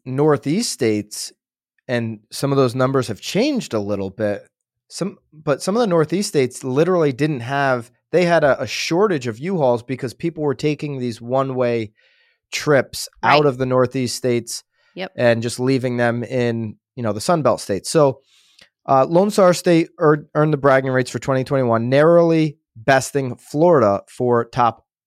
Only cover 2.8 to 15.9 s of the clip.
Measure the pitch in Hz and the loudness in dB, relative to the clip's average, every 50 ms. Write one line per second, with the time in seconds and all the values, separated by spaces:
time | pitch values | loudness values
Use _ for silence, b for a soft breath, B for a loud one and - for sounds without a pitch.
2.8 | 127 131 135 135 123 - 104 - - - - 175 247 302 294 240 165 - - 110 | -2 0 0 -2 -2 -2 -6 -10 -10 -6 -2 -2 0 0 -2 -4 -4 -4 -4 -4
3.8 | 104 101 104 98 98 95 92 - 107 104 101 98 - _ _ _ _ _ _ _ | -2 -2 -4 -4 -6 -8 -6 -4 -4 -2 -4 -4 -8 _ _ _ _ _ _ _
4.8 | _ _ - - 170 202 185 - _ _ _ 156 160 156 139 - - - 196 240 | _ _ -10 -8 -8 -8 -8 -12 _ _ _ -8 -4 -2 -2 -2 -2 -2 0 0
5.8 | 247 208 175 165 156 151 170 190 208 - - 151 131 123 - - - 131 127 139 | 0 2 2 2 2 0 0 -2 -4 -2 0 0 0 0 -2 -8 -8 -4 0 0
6.8 | 165 180 185 175 160 147 131 113 143 160 156 123 117 123 139 139 143 135 127 123 | 0 2 2 2 0 0 0 -2 -2 -2 -2 -6 -6 -4 -2 -2 0 0 0 -2
7.8 | 117 - _ _ _ _ - 175 180 170 170 160 147 143 123 - 131 110 - - | -4 -10 _ _ _ _ 0 2 2 4 4 4 4 2 2 0 -2 -6 -6 -8
8.8 | - - 165 175 208 220 180 143 123 127 107 110 139 180 196 170 143 127 120 120 | -4 -2 0 0 2 0 0 -2 -4 -6 -8 -6 -6 -6 -2 0 2 2 0 0
9.8 | 113 - 135 120 - 123 - - - 170 160 160 151 147 131 - - 151 151 - | -2 -8 -8 -8 -8 -10 -8 -8 -8 -8 -6 -4 -4 -4 -2 -2 -2 -4 -2 -4
10.8 | - 147 143 131 123 123 110 - 117 120 127 135 135 135 131 127 127 120 120 117 | -6 -8 -8 -6 -6 -6 -8 -8 -8 -4 -2 -2 -2 -2 -2 -2 0 0 0 -2
11.8 | 110 107 - _ _ _ _ _ _ _ _ _ _ _ - - - 151 147 131 | -4 -6 -12 _ _ _ _ _ _ _ _ _ _ _ -12 -6 0 2 2 2
12.8 | - - - - - - _ _ - 113 135 151 151 147 127 123 131 127 127 127 | 2 0 -8 -12 -12 -14 _ _ 2 4 4 4 4 2 0 -2 -2 0 2 0
13.8 | 127 123 - 135 127 120 - - - 127 120 120 113 - - - - _ _ _ | 0 0 -2 -4 -6 -4 -6 -4 -2 -2 -2 -2 -4 -6 -12 -14 -14 _ _ _
14.8 | _ _ _ 175 185 - - - 123 120 117 117 113 120 - - 123 131 135 127 | _ _ _ -12 -12 -10 -4 0 2 2 2 2 -2 -4 -4 -2 -2 0 0 0
15.8 | 120 131 | -2 -2